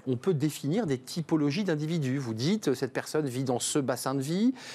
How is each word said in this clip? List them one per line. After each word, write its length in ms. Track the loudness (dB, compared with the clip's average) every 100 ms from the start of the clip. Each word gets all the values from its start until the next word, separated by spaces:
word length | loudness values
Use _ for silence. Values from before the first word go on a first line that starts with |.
| -2
on 100 | 0
peut 180 | 2
définir 520 | 2 2 0 0 0 2
des 120 | -2
typologies 640 | -4 -6 0 2 2 2
d'individus ? 540 | 0 0 0 0 0 0
Vous 160 | -2
dites, 340 | 0 0 2 2
euh, 60 | 0
cette 160 | 0
personne 340 | -4 -2 -2 0
vit 160 | 0
dans 160 | 0 0
ce 220 | 0 0
bassin 340 | 0 0 -2
de 60 | -2
vie, 340 | 0 2 2 0 -6